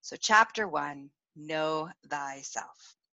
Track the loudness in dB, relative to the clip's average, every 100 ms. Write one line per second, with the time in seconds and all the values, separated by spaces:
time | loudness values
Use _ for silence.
0 | -12 -6 6 6 6 2 -2 -2 -4 -8
1 | -16 _ _ -18 -6 -2 0 0 -4 -10
2 | -8 -6 -6 -8 -8 -8 -10 -18 -20 -20
3 | _